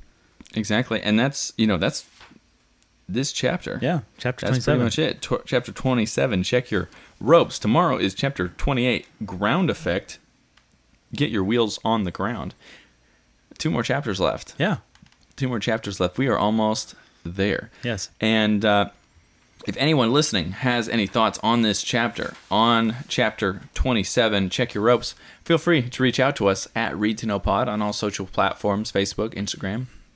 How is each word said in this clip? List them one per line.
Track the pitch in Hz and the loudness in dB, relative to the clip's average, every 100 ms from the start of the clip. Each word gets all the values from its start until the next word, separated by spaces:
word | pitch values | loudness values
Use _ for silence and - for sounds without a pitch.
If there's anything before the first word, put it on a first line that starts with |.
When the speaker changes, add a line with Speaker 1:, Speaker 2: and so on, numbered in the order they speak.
| - _ _ _ - | -14 _ _ _ -10
Speaker 1:
exactly. | 113 104 107 127 113 | -6 -2 -2 0 -2
And | 104 107 | 2 2
that's, | 131 - - - | 2 -2 -6 0
you | 110 | 2
know, | 90 | 2
that's | 104 - - - - - _ _ _ _ _ _ - | 0 -2 -10 -20 -20 -20 _ _ _ _ _ _ -6
this | 107 135 | -4 -4
chapter. | - - 175 - - | -2 -2 -2 -4 -4
Speaker 2:
Yeah, | 135 170 - - | -2 -2 -4 -6
chapter | 123 127 - | -6 -4 0
Speaker 1:
That's | 131 | 0
Speaker 2:
twenty-seven. | 131 151 | 2 2
Speaker 1:
pretty | |
much | 117 151 | 2 0
it. | 160 - | -2 -2
Tw-, | - 123 - | -4 -4 0
chapter | 127 117 | -2 -2
twenty-seven, | - 131 123 107 - 135 98 | -2 0 2 2 0 0 2
check | 92 123 123 | 2 0 0
your | 101 90 - - - | -2 -2 -10 -20 -4
ropes. | 104 165 113 - | 6 6 6 0
Tomorrow | 104 143 175 127 | 2 2 2 2
is | 98 | -2
chapter | - 139 139 90 | -2 -4 -2 -6
twenty-eight, | - 147 131 123 107 - - | -2 0 2 2 0 -4 -12
ground | 98 92 104 156 165 | -10 -2 0 2 2
effect. | 101 90 90 - - _ _ _ _ _ _ _ _ - | 0 -2 -2 -4 -20 _ _ _ _ _ _ _ _ -12
Get | - 143 | -4 -2
your | 104 | 0
wheels | 95 117 110 - | 2 2 0 0
on | 107 113 | -2 0
the | 92 | -2
ground. | - 98 110 69 - - - _ _ _ _ _ _ _ - | -4 -6 -4 -8 -12 -20 -20 _ _ _ _ _ _ _ -6
Two | 156 | -2
more | - | -2
chapters | 110 135 143 95 | -2 -2 -2 0
left. | 80 - - - | 0 -2 -8 -2
Speaker 2:
Yeah. | 180 131 - _ - _ _ - | -2 -2 -6 _ -20 _ _ -6
Speaker 1:
Two | 131 | -4
more | 120 | -2
chapters | 120 113 104 95 | -2 -2 -4 -2
left. | 90 - | -2 0
We | 135 | 0
are | 107 | 2
almost | 104 110 110 110 - - _ _ | 2 2 2 0 -6 -14 _ _
there. | 85 95 98 - - - | -10 -2 0 0 -6 -8
Speaker 2:
Yes. | 120 104 - - | -6 -4 -6 -4
Speaker 1:
And, | 110 110 107 104 | 0 2 2 2
uh, | 107 101 101 _ _ _ _ _ _ - - | 4 2 2 _ _ _ _ _ _ -14 -8
if | - | -2
anyone | 143 151 113 | 2 2 4
listening | 139 147 101 90 | 2 2 -2 -4
has | 92 127 120 107 | -4 -2 0 0
any | 117 95 | -2 0
thoughts | 120 110 - | 2 0 0
on | 110 120 | 0 2
this | 113 98 | 2 0
chapter, | - 120 117 - - - - | -2 -2 -2 -4 -8 -10 -2
on | 101 117 117 113 117 - | 2 4 4 2 -2 -4
chapter | - 110 - 98 98 - | 0 0 0 -2 -2 -8
twenty-seven, | - 131 117 92 - 113 104 92 | -2 0 2 0 2 2 2 0
Check | - 120 | -2 -4
Your | 104 | 0
Ropes, | 110 120 - - - - | 2 2 0 -12 -20 -12
feel | - 165 | 0 0
free | 175 160 123 | 4 2 0
to | - | 0
reach | 127 120 | 0 2
out | 131 143 | 0 2
to | 98 | 2
us | 95 - | 2 -4
at | 113 107 78 | -4 -4 0
Read | 107 110 | 0 0
to | 113 | -2
Know | 101 | -2
Pod | 107 98 127 | 0 0 0
on | 107 | -2
all | 104 | -2
social | - 104 - 95 | -2 -4 -4 -6
platforms: | - 98 - 104 101 107 | 0 0 0 -2 0 0
Facebook, | 98 98 - 113 | 0 -2 -2 -6
Instagram, | 95 101 - 95 110 127 - - | -4 -6 -6 -6 -6 -8 -14 -20